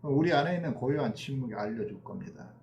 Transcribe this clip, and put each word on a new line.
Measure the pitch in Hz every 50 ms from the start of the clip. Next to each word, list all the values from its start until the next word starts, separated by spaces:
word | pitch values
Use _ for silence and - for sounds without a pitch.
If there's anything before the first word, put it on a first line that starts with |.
| -
우리 | 147 135 143 165 175
안에 | 165 143 - 170 180
있는 | 170 165 151 120
고요한 | - 123 131 147 147 135 113 107
침묵이 | - - - 135 135 127 113 104
알려줄 | 104 104 107 113 113 101 - 98 92 -
겁니다. | - 95 95 - - - - - - - -